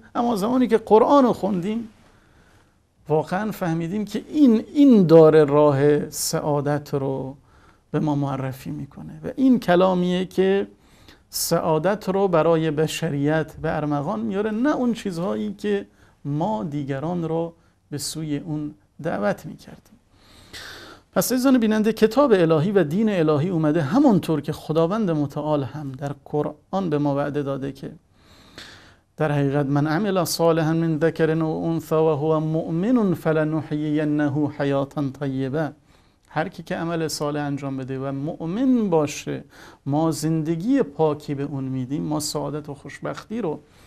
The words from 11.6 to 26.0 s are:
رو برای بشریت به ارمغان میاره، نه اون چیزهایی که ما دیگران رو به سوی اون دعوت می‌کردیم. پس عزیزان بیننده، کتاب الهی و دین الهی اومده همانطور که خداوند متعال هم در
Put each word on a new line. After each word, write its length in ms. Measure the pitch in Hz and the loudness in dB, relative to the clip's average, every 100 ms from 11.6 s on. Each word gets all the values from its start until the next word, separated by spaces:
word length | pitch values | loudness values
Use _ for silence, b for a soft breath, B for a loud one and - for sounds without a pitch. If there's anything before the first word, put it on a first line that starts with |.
| 175 156 170 208 202 | 0 0 0 -2 -2
رو 180 | 190 196 | 0 2
برای 440 | 170 156 165 160 | 2 4 2 0
بشریت 840 | 151 156 - 165 143 143 156 151 143 | 0 -2 -2 -4 -2 0 0 -2 -6
به 140 | 151 160 | -6 -4
ارمغان 440 | 151 147 143 214 | -2 -4 -4 -6
میاره، 320 | 220 196 214 | -4 -4 -4
نه 240 | 214 277 302 | -2 -2 0
اون 180 | 247 | -2
چیزهایی 600 | 220 202 165 180 214 214 | -2 -6 -6 -4 -4 -6
که 340 | 196 208 202 202 b b b 143 | -6 -4 -4 -6 b b b -6
ما 380 | 147 185 214 | -4 -2 -4
دیگران 600 | 185 147 135 135 156 180 | -6 -6 -6 -6 -4 -4
رو 300 | 160 160 165 165 _ _ _ | -4 -4 -4 -8 _ _ _
به 80 | 147 | -10
سوی 400 | - 160 156 143 | -8 -8 -6 -6
اون 360 | 170 151 151 - _ - | -6 -6 -8 -12 _ -12
دعوت 420 | 165 190 202 - - | -8 -4 -4 -4 -8
می‌کردیم. 520 | - - - _ _ _ B B B B B B B B B _ | -18 -20 -20 _ _ _ B B B B B B B B B _
پس 180 | - - | -2 0
عزیزان 260 | 254 262 254 | 0 4 4
بیننده، 360 | 220 220 214 | 4 2 0
کتاب 380 | 220 220 240 285 | 2 2 4 4
الهی 400 | 196 160 160 175 | 6 6 4 4
و 120 | 196 | 2
دین 260 | 156 175 220 | 2 2 0
الهی 400 | 190 156 151 170 | 2 2 2 0
اومده 320 | 170 156 160 | 0 0 0
همانطور 600 | 135 220 285 190 - 156 | 0 4 4 4 2 -2
که 120 | 143 | -4
خداوند 580 | 151 - 160 165 214 202 | -8 -4 0 0 0 0
متعال 520 | 156 143 147 147 151 | 0 -2 -4 -2 -2
هم 280 | 131 151 139 | -2 -8 -12
در 200 | 127 | -10